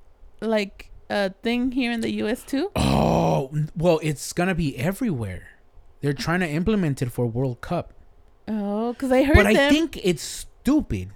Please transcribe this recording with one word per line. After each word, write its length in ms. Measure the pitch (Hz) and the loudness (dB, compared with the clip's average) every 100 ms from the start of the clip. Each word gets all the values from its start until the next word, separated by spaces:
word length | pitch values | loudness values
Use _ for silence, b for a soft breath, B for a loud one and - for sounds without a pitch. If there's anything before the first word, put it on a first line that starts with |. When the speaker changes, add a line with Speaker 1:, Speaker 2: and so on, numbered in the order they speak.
| - - - - | -20 -20 -20 -8
Speaker 1:
like, 520 | 220 220 202 - - - - | -2 0 -2 -8 -20 -16 -4
a 220 | 208 196 - | -2 -2 -2
thing 300 | 233 240 254 | -2 0 0
here 200 | 247 240 | 0 -2
in 100 | 233 | -2
the 100 | 226 | -2
U 140 | 208 214 | -2 -2
S 160 | - | -4
too? 260 | - 269 381 - | -4 -4 -2 0
Speaker 2:
Oh, 720 | 135 135 165 165 165 156 135 | 2 4 4 4 2 0 -2
n-, 180 | 151 151 - | -4 -4 0
well, 240 | 175 156 | 2 2
it's 300 | 156 143 - | 0 -4 -6
gonna 200 | - 180 170 | -2 -2 0
be 220 | 151 120 | -2 -2
everywhere. 680 | 151 196 240 131 104 90 - - - - - - | -4 -2 -2 -2 -4 -8 -14 -20 -20 -20 -20 -6
They're 120 | 143 | -4
trying 260 | 139 - 180 | -2 0 0
to 80 | 175 | 0
implement 520 | 147 180 214 160 135 | 0 0 2 0 -2
it 100 | 123 | -4
for 140 | - 120 | -2 -2
World 360 | 117 135 120 | 0 -2 -4
Cup. 320 | - 170 - - - - - _ - | -6 -6 -6 -16 -20 -20 -20 _ -8
Speaker 1:
Oh, 480 | 214 202 208 240 240 | -4 -2 -2 -4 -4
'cause 140 | 262 | 2
I 120 | 254 | 4
heard 120 | 277 311 | 6 6
Speaker 2:
But 100 | 202 | 6
I 60 | |
Speaker 1:
them 180 | 226 277 | 4 4
Speaker 2:
think 260 | 294 330 - | 4 2 -2
it's 200 | 185 165 | -2 -2
stupid. 840 | - - - - - 302 - 98 92 | -4 -12 -14 -4 2 2 0 -6 -8